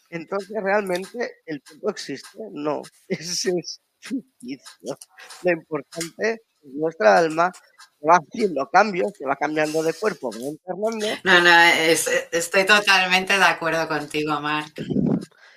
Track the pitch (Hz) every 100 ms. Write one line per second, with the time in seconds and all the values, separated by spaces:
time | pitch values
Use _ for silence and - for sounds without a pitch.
0 | _ 170 151 196 196 214 196 208 196 180
1 | 190 233 226 - - 147 - 147 208 190
2 | - 135 - 214 220 151 147 135 131 _
3 | - 185 165 175 - 180 165 - _ _
4 | - 240 - _ 247 135 - - 104 139
5 | - - - - 180 165 - 151 - -
6 | 165 - 208 226 _ _ 147 135 160 160
7 | 214 190 165 156 175 - _ _ - _
8 | 151 175 170 226 214 143 135 180 214 180
9 | 202 - - - 151 156 151 156 160 160
10 | 214 180 127 107 131 151 - 180 214 226
11 | 214 277 185 180 175 170 170 143 160 160
12 | - 170 - 170 165 196 190 208 208 190
13 | 185 185 190 196 175 165 165 160 160 156
14 | 147 151 151 147 147 151 156 - - -
15 | - - - _ _